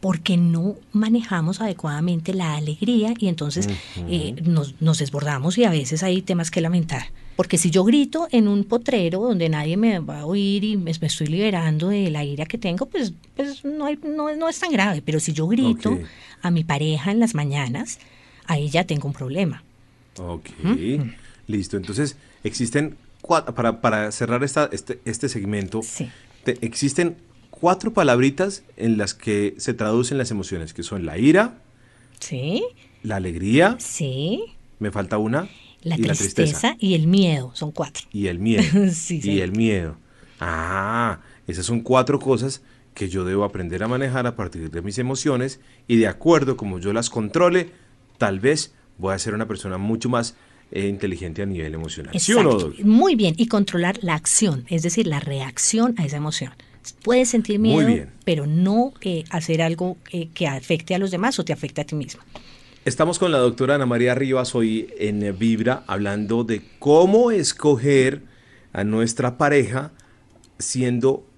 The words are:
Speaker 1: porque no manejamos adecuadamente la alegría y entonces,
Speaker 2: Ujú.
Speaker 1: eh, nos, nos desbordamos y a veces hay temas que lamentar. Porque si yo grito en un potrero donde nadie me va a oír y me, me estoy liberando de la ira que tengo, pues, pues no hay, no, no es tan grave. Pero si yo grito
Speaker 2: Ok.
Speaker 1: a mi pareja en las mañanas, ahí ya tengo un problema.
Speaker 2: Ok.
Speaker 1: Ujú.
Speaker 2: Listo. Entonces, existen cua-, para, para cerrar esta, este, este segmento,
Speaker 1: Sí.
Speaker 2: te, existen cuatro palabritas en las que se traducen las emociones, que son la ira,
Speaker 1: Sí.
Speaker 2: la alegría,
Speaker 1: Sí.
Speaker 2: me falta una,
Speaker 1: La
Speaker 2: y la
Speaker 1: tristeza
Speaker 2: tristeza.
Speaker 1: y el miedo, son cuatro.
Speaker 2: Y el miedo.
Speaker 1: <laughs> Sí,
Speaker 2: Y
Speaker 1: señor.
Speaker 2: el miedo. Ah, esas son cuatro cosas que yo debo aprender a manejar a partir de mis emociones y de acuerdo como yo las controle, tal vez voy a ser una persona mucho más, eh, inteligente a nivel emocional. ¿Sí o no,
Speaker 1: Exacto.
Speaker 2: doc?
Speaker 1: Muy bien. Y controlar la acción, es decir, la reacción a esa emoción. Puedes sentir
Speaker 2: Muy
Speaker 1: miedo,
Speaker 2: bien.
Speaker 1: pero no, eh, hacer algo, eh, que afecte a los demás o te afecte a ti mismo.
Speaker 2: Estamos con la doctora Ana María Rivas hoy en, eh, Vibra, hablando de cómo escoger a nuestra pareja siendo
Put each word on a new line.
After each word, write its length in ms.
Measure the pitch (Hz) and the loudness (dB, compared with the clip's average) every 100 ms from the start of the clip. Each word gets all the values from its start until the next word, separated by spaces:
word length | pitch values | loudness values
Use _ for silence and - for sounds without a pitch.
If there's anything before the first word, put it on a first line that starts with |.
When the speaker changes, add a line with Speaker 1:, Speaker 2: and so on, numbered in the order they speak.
Speaker 1:
porque 360 | 190 165 - 175 | 0 -2 2 2
no 400 | 175 165 180 208 - | 4 2 -2 -4 -4
manejamos 680 | 208 220 233 226 214 254 294 | -2 2 2 0 -2 -2 -2
adecuadamente 720 | 220 175 156 147 170 170 160 | -4 -4 -6 -2 -2 -2 -2
la 200 | 190 165 151 | -2 -2 -2
alegría 580 | 151 151 208 240 214 233 | -4 -4 0 2 2 0
y 100 | 196 | -2
entonces, 380 | 165 147 151 196 - - - | -2 -4 -2 -4 -4 -8 -10
Speaker 2:
Ujú. 100 | 87 | -4
Speaker 1:
eh, 260 | - 82 135 | -2 -4 -2
nos, 300 | 165 165 139 - | 0 2 0 0
nos 180 | 160 156 | 0 2
desbordamos 580 | 139 143 147 143 147 185 | -2 -4 -4 -2 -2 2
y 80 | |
a 60 | 233 | 4
veces 320 | 160 127 156 | 2 0 -2
hay 180 | 190 185 | 0 0
temas 300 | 185 175 165 | 0 -2 0
que 100 | - | -2
lamentar. 460 | 165 175 165 131 - - - | 0 0 0 -4 -8 -12 -14
Porque 220 | - 180 175 | -4 0 2
si 120 | 175 | 4
yo 120 | 175 | 4
grito 440 | 190 285 285 320 330 | 6 4 4 -2 0
en 160 | 247 208 | 4 4
un 160 | 202 | 2
potrero 560 | 196 240 240 254 170 185 | 2 0 0 0 0 0
donde 280 | 240 196 165 | 0 0 0
nadie 280 | 156 151 180 | 0 0 2
me 200 | 226 196 | 2 2
va 220 | 151 147 | -4 -8
a 60 | 147 | -4
oír 380 | 196 196 202 | 0 0 0
y 120 | 214 208 | 0 -2
me, 160 | 170 160 | -2 -2
me 60 | 156 | -2
estoy 200 | - 151 | -2 -2
liberando 640 | 165 214 185 160 151 180 | 0 0 0 0 0 0
de 220 | 208 190 | 0 0
la 140 | 151 | -2
ira 200 | 143 143 160 | -4 -6 -6
que 120 | 233 | -4
tengo, 280 | 202 175 269 | -4 -4 -4
pues, 260 | 381 226 165 - | -4 -4 -6 -18
pues 300 | - 277 277 | -8 -6 -6
no 220 | 285 302 285 | -8 -4 -4
hay, 120 | 294 | -4
no, 320 | 311 302 302 302 | -6 -4 -4 -2
no 120 | 330 | -4
es 100 | 320 | -2
tan 120 | 370 | -2
grave. 320 | 262 202 160 | 0 0 0
Pero 140 | - 156 | -2 -2
si 120 | 160 | -2
yo 140 | 151 160 | -2 0
grito 460 | 233 254 233 - | 2 2 0 0
Speaker 2:
Ok. 80 | - - - - - | -2 -6 -16 -20 -8
Speaker 1:
a 80 | 180 | -2
mi 120 | 170 | 0
pareja 460 | 160 143 156 151 156 | 0 -2 0 -2 0
en 80 | 214 | 2
las 140 | 233 | 2
mañanas, 640 | 160 147 143 131 127 269 - - - - - - | 0 -2 -2 -4 -4 -8 -12 -16 -20 -20 -20 -4
ahí 220 | 160 147 | -2 0
ya 140 | 156 | 0
tengo 240 | 175 151 139 | 0 -2 -4
un 60 | |
problema. 500 | 139 127 147 185 120 - _ - _ _ - | -6 -6 -2 -2 -2 -14 _ -20 _ _ -14
Speaker 2:
Ok. 300 | 90 82 - - | -10 -10 -12 -6
Speaker 1:
Ujú. 460 | 175 147 92 143 123 - - - - | -2 0 0 -2 -4 -8 -20 -20 -6
Speaker 2:
Listo. 300 | 104 92 101 | -4 -4 -6
Entonces, 400 | 92 104 147 - - _ | -6 -4 -4 -6 -20 _
existen 520 | - - 117 147 151 - - _ | -8 -4 -2 0 -2 -6 -20 _
cua-, 300 | - 165 147 | 0 0 0
para, 260 | 120 113 113 | -2 0 2
para 280 | 120 107 107 | 0 2 -2
cerrar 320 | - 117 120 | -4 -2 0
esta, 240 | 139 156 147 | 0 0 0
este, 260 | - - - | -2 -10 -10
este 240 | - 110 139 | -8 -4 -4
segmento, 540 | 117 98 104 95 110 | -4 -4 -4 -4 -6
Speaker 1:
Sí. 260 | 113 - 123 - - - | -8 -10 -10 -12 -20 -8
Speaker 2:
te, 120 | - 120 | -4 -4
existen 520 | 113 - 143 139 175 170 - - - | -4 -2 -2 2 0 -2 -18 -20 -20
cuatro 420 | - 175 185 220 | 0 2 2 0
palabritas 680 | - 160 123 131 139 190 196 _ - | 2 4 4 4 2 -2 -4 _ -4
en 180 | 113 107 | 0 0
las 160 | 101 | 0
que 420 | - - 101 101 - | -4 -2 0 0 -2
se 160 | - | -6
traducen 420 | 113 107 113 123 139 | -2 0 0 0 -2
las 140 | 123 | -2
emociones, 420 | 107 92 90 80 | -4 -6 -8 -8
que 100 | - | -10
son 220 | 85 101 | -8 -6
la 140 | 82 78 | -6 2
ira, 400 | 131 175 233 - _ _ - _ _ - | 6 6 4 -4 _ _ -20 _ _ -18
Speaker 1:
Sí. 460 | - 131 139 214 480 - - _ | -10 -6 -4 -2 -4 -8 -20 _
Speaker 2:
la 140 | - 101 | -8 -6
alegría, 600 | 92 85 95 127 185 240 | -4 -4 2 4 4 2
Speaker 1:
Sí. 640 | - - 143 127 156 262 453 - - - | -8 -6 -6 -4 -4 -4 -6 -14 -20 -8
Speaker 2:
me 120 | 107 | -6
falta 260 | 101 95 107 | -4 -4 -2
una, 300 | 107 131 196 - - - | 0 -2 -4 -14 -20 -12
Speaker 1:
La 140 | 165 160 | -6 -2
Speaker 2:
y 60 | |
la 120 | 113 | 0
Speaker 1:
tristeza 200 | 156 - | 0 -2
Speaker 2:
tristeza. 420 | - 160 147 226 - | 0 0 2 -2 0
Speaker 1:
y 160 | 196 | 0
el 120 | 175 156 | 2 4
miedo, 440 | 196 185 147 127 | 4 4 2 -4
son 160 | - 151 | -8 -10
cuatro. 340 | 151 151 - - | -6 -8 -8 -12
Speaker 2:
Y 140 | 104 98 | -4 -4
el 120 | 87 | 0
miedo. 240 | 107 110 | 2 4
Speaker 1:
<laughs> 300 | 147 180 196 | 4 4 4
Sí, 240 | 165 - 170 | 2 -4 -4
Speaker 2:
Y 40 | |
Speaker 1:
señor. 200 | 101 101 | 0 0
Speaker 2:
el 80 | 92 | 0
miedo. 440 | 104 113 101 82 80 _ _ - - | 2 2 2 -2 -8 _ _ -20 -10
Ah, 800 | 85 82 82 95 98 117 117 82 - - - | -6 -4 -2 -2 -2 0 -2 -4 -12 -18 -10
esas 200 | 85 90 | -6 -2
son 140 | 117 | -2
cuatro 380 | 117 127 127 139 | 4 4 4 0
cosas 440 | 135 120 131 135 _ _ _ | 2 0 0 -8 _ _ _
que 140 | - 98 | -10 -6
yo 160 | 92 | -4
debo 200 | 92 98 | -2 0
aprender 380 | 101 98 87 90 | -2 -4 -6 -4
a 60 | 107 | -4
manejar 380 | 127 135 127 123 | -2 -2 -2 -2
a 100 | 120 | -4
partir 340 | 92 87 80 | -8 -8 -8
de 120 | 80 | -8
mis 160 | 90 101 | -8 -4
emociones 600 | 123 135 151 127 131 139 - - - | -4 -2 0 0 -2 -6 -20 -20 2
y 80 | 117 | 4
de 100 | 107 | 4
acuerdo 480 | 101 160 170 135 123 | 2 4 4 4 -2
como 220 | 104 90 | -4 -6
yo 140 | 92 | -2
las 180 | 110 117 | -2 -2
controle, 600 | - 107 165 175 180 175 - _ _ _ _ | -4 -2 4 4 4 -2 -12 _ _ _ _
tal 200 | 104 98 | -2 0
vez 320 | 120 151 - _ _ - | 0 0 -2 _ _ -8
voy 160 | 92 | -4
a 40 | 95 | -2
ser 140 | 117 | -4
una 120 | 107 110 | -4 -4
persona 280 | 98 98 92 | -6 -6 -4
mucho 300 | 101 113 117 | -2 -2 0
más, 260 | 123 117 - _ _ _ | -2 -2 -10 _ _ _
eh, 160 | - 101 | -4 -4
inteligente 540 | 98 101 85 90 80 | -2 -4 -6 -8 -6
a 40 | 98 | -6
nivel 280 | 92 78 | -6 -6
emocional. 440 | 80 82 76 76 180 | -8 -8 -10 -8 -4
¿Sí 140 | - | 2
o 80 | 233 | 4
no, 100 | 170 | 4
Speaker 1:
Exacto. 160 | 110 80 - | 2 0 0
Speaker 2:
doc? 40 | |
Speaker 1:
Muy 340 | 208 220 392 | 6 6 6
bien. 200 | 262 196 160 | 4 2 2
Y 80 | 233 | 0
controlar 520 | 214 196 175 175 196 | 2 0 0 -2 -2
la 120 | 180 | -2
acción, 500 | 156 - - 214 135 123 | -2 0 2 2 0 -2
es 140 | 170 | -2
decir, 240 | 160 214 208 | 0 0 0
la 140 | 143 | -2
reacción 760 | 139 139 127 - - 220 240 233 | -4 -6 -6 -2 0 2 2 0
a 60 | |
esa 120 | 147 147 | -2 -2
emoción. 360 | 151 156 131 - - - - - | -4 -4 -8 -12 -20 -20 -20 -8
Puedes 260 | - 247 254 | 2 4 4
sentir 300 | 240 - 208 | 2 2 2
Speaker 2:
Muy 260 | 220 - | 4 6
Speaker 1:
miedo, 20 | 196 | 6
Speaker 2:
bien. 220 | - 139 - | 4 0 -8
Speaker 1:
pero 220 | - 160 147 | 0 0 2
no, 460 | 156 185 214 254 269 | 2 4 4 2 -2
eh, 220 | 196 170 165 | -4 -4 -4
hacer 300 | 175 160 160 | -6 0 2
algo, 360 | 165 165 180 180 - | 2 0 -2 -4 -8
eh, 160 | 180 165 | -8 -8
que 120 | - 160 | -4 -4
afecte 480 | 135 - 160 165 | -4 -2 -2 0
a 40 | 180 | -2
los 120 | 196 | 0
demás 280 | 180 220 - | 0 -2 -2
o 60 | |
te 80 | - | -2
afecte 280 | 151 156 - | -4 -4 -6
a 40 | |
ti 100 | 147 151 | -4 -6
mismo. 260 | 127 - - - - - - - | -6 -12 -20 -20 -20 -20 -20 -6
Speaker 2:
Estamos 340 | - 127 160 175 | -6 0 0 2
con 140 | 180 | 2
la 60 | 147 | 4
doctora 360 | 123 120 131 | 4 2 2
Ana 120 | 143 127 | 2 2
María 280 | 117 123 | 2 2
Rivas 400 | 123 135 127 123 | 2 0 0 0
hoy 340 | 123 113 110 110 - | 0 0 0 -4 -4
en, 240 | 104 104 | -2 -2
eh, 80 | 104 | -2
Vibra, 500 | 95 113 113 113 131 - | 0 2 2 2 -2 -4
hablando 560 | 95 101 104 104 113 | -4 -2 -2 -2 -2
de 180 | 117 107 - - | 0 -4 -6 -6
cómo 520 | 139 151 185 214 240 | 6 8 8 6 4
escoger 920 | 214 143 - 147 135 135 139 131 143 - - _ - - | 2 0 0 2 4 4 4 4 0 -12 -20 _ -20 -10
a 120 | - | -4
nuestra 520 | 101 110 117 - 123 123 | 0 0 0 0 -4 2
pareja 540 | 143 143 113 127 147 - - - _ - _ _ | 4 4 4 -2 -6 -14 -20 -20 _ -20 _ _
siendo 680 | - 127 123 123 131 135 - | -6 -2 0 2 2 2 -4